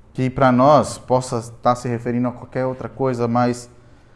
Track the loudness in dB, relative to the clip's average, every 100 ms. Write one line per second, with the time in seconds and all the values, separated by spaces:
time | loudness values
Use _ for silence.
0 | -12 -4 -4 2 4 6 6 6 4 -4
1 | -2 -2 -2 -6 -8 -4 -2 -2 -2 -4
2 | -4 -2 -4 -6 -8 -6 -4 -6 -10 -4
3 | -2 -2 0 0 0 -2 -10 -20 -20 -20
4 | _